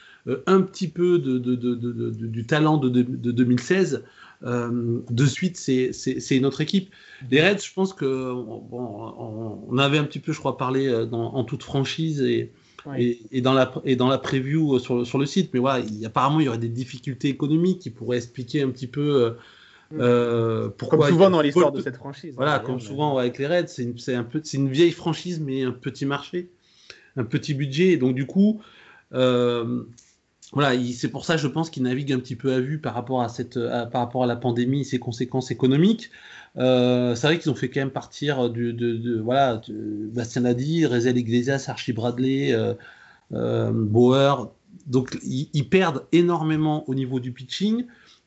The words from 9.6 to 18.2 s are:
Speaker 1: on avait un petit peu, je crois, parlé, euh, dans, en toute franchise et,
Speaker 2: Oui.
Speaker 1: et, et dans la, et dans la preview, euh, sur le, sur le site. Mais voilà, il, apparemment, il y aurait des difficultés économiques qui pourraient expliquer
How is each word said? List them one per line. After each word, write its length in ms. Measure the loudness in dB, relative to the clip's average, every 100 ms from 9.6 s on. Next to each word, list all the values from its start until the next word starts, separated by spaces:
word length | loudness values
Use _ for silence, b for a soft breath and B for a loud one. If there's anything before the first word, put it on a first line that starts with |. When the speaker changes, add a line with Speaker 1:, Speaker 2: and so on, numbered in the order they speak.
| -2
Speaker 1:
on 100 | 2
avait 200 | 2 2
un 60 |
petit 160 | 0 -6
peu, 120 | -6
je 60 | -4
crois, 180 | -4 -2
parlé, 300 | -2 0 0
euh, 200 | 0 -2
dans, 280 | -4 -4
en 80 | -4
toute 220 | -4 -6
franchise 580 | -4 -2 -2 -2 -4 0
et, 300 | 0 0 -4 B B B -10
Speaker 2:
Oui. 160 | -2 -2 -2 -4
Speaker 1:
et, 60 | 0
et 20 |
dans 120 | 2
la, 200 | 4 2 0
et 120 | 0 2
dans 100 | 4
la 120 | 2
preview, 580 | 0 -2 0 0 2 2
euh, 20 |
sur 200 | 0 -2
le, 60 |
sur 140 | 0 -2
le 80 | 0
site. 240 | 0 0
Mais 40 | 0
voilà, 260 | 2 0
il, 220 | -2 -8 -4
apparemment, 320 | 0 2 4
il 80 | 2
y 20 |
aurait 100 | 0
des 100 | -4
difficultés 600 | -4 -8 -8 -8 -4 -4
économiques 520 | -2 0 2 2 0
qui 100 | -6
pourraient 280 | -10 -2
expliquer 440 | -2